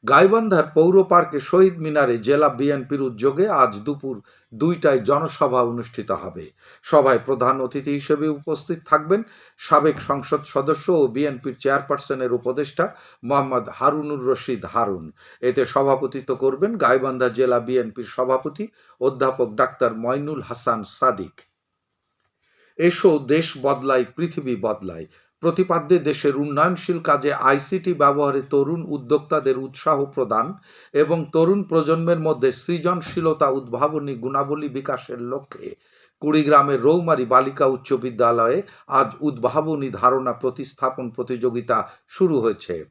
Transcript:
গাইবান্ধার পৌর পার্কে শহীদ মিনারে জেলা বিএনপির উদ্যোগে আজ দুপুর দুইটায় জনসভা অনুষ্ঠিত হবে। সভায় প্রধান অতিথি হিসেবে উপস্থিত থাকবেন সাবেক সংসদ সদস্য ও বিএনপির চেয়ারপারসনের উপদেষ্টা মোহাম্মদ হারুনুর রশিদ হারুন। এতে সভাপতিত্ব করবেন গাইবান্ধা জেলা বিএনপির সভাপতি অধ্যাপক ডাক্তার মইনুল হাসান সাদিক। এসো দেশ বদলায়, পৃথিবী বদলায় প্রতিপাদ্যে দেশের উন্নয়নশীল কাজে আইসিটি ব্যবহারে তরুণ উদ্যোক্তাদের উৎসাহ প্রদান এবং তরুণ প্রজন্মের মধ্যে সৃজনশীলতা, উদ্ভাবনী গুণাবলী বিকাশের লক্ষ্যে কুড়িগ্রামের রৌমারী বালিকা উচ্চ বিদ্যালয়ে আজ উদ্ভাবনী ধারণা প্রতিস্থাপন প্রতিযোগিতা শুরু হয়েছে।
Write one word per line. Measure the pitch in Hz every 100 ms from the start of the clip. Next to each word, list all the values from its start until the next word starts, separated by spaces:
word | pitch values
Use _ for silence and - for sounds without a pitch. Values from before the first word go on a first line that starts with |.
গাইবান্ধার | 110 139 190 226 220 180 151
পৌর | 156 170 190
পার্কে | 185 175 170 143
শহীদ | 135 175 190 170
মিনারে | 156 151 131 117
জেলা | 110 143 147
বিএনপির | 131 143 143 127 143
উদ্যোগে | 135 110 131 139 208
আজ | 165 123 101
দুপুর | 110 143 135 110 _ _ _
দুইটায় | 113 156 165 156 131
জনসভা | 107 143 160 - 143 127
অনুষ্ঠিত | 120 120 110 - 101
হবে। | 92 95 82 78 _ _ -
সভায় | - 151 135 120
প্রধান | 120 131 123 135
অতিথি | 127 139 143
হিসেবে | 143 139 151 156
উপস্থিত | 143 156 151 - 165 -
থাকবেন | 151 151 202 233 - - _
সাবেক | - 151 151 147
সংসদ | - 143 - 147
সদস্য | 143 139 135 151 170
ও | 175 131
বিএনপির | 117 147 127 131 120
চেয়ারপারসনের | 135 139 131 143 - 135 127
উপদেষ্টা | 120 123 131 143 - 190 - - _
মোহাম্মদ | 117 143 135 123 104
হারুনুর | - 135 151 147 147 127
রশিদ | 120 - 117
হারুন। | 90 117 104 92 80 - - -
এতে | 123 127 120
সভাপতিত্ব | 143 139 135 135 135 135
করবেন | 127 135 135 196 226
গাইবান্ধা | 131 131 131 127 123
জেলা | 113 127 120
বিএনপির | 113 127 117 101
সভাপতি | 110 - 127 131 151 147 214 _ _ _
অধ্যাপক | 131 131 135 131 120
ডাক্তার | 110 127 - 120
মইনুল | 110 120 135 147 147
হাসান | 107 120 - 113
সাদিক। | 101 - 131 101 87 _ _ _ _ _ _ _ _ _ _ _ _ _ _ -
এসো | 170 175 196 151
দেশ | 131 151 160 139
বদলায়, | 135 135 135 131 123 -
পৃথিবী | 170 165 135 113
বদলায় | 107 104 95 82 80 _ _ _
প্রতিপাদ্যে | 165 170 185 170 147 180
দেশের | 143 139 147 135
উন্নয়নশীল | 147 143 170 175 - 170
কাজে | 165 147 143
আইসিটি | 139 131 143 143 185 185
ব্যবহারে | 156 143 143 143 139
তরুণ | 135 143 139 165 165
উদ্যোক্তাদের | 143 120 147 147 156 135 127
উৎসাহ | 135 - 160 147
প্রদান | 139 143 117 110 131 196 _ - -
এবং | 143 151 165 151
তরুণ | 160 170 202
প্রজন্মের | 185 165 151 165 165 170
মধ্যে | 156 139 131
সৃজনশীলতা, | 123 - 170 160 180 - - 165 151 143
উদ্ভাবনী | 135 120 117 147 151 143
গুণাবলী | 127 123 139 143 151 147
বিকাশের | 143 139 127 - 123
লক্ষ্যে | 120 139 139 - - - _ _ _ _
কুড়িগ্রামের | 143 156 147 147 143 135
রৌমারী | 127 170 165 147
বালিকা | 120 127 135 135 139
উচ্চ | 131 -
বিদ্যালয়ে | 131 127 110 120 120 117 156 196 - -
আজ | 135 110 -
উদ্ভাবনী | 147 123 120 143 156 151 135
ধারণা | 104 123 131 127
প্রতিস্থাপন | 120 131 127 127 - 131 131 123
প্রতিযোগিতা | 117 120 123 123 120 117 113 104 - _
শুরু | - 185 143
হয়েছে। | 113 98 - 85 78